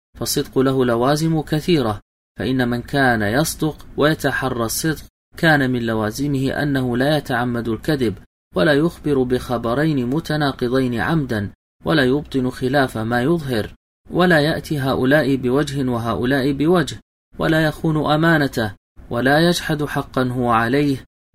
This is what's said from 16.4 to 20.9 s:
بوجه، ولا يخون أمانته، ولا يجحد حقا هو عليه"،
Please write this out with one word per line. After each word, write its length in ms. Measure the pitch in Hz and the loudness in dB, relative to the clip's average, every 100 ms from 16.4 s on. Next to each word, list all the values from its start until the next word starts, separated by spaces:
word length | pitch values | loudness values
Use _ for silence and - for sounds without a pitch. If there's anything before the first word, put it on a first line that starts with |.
| 135 | 0
بوجه، 440 | 139 151 180 139 110 - _ _ - | 0 2 2 0 -6 -16 _ _ -4
ولا 260 | 160 160 | 0 2
يخون 480 | 156 - 165 156 143 | 0 0 -2 0 0
أمانته، 600 | 151 165 160 139 - 110 - _ - - | 2 4 2 2 -2 -4 -6 _ -20 -8
ولا 380 | 120 123 147 170 | -2 2 4 4
يجحد 360 | 170 - 151 | 2 -2 -4
حقا 380 | 143 143 - - | -4 -4 -4 -2
هو 280 | 127 127 120 | -2 0 2
عليه"، 540 | 113 117 139 147 | 2 2 2 0